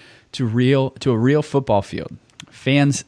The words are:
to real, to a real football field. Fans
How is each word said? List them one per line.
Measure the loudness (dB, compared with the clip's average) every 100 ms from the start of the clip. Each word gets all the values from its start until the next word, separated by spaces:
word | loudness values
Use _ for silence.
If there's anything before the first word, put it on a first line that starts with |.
| -20 -20 _
to | -6 -4
real, | 0 2 2 0
to | -4 -2
a | 2
real | 2 2
football | 0 -2 0 0
field. | -2 -8 -10 -14 _ -20 -20
Fans | -8 0 2 2 0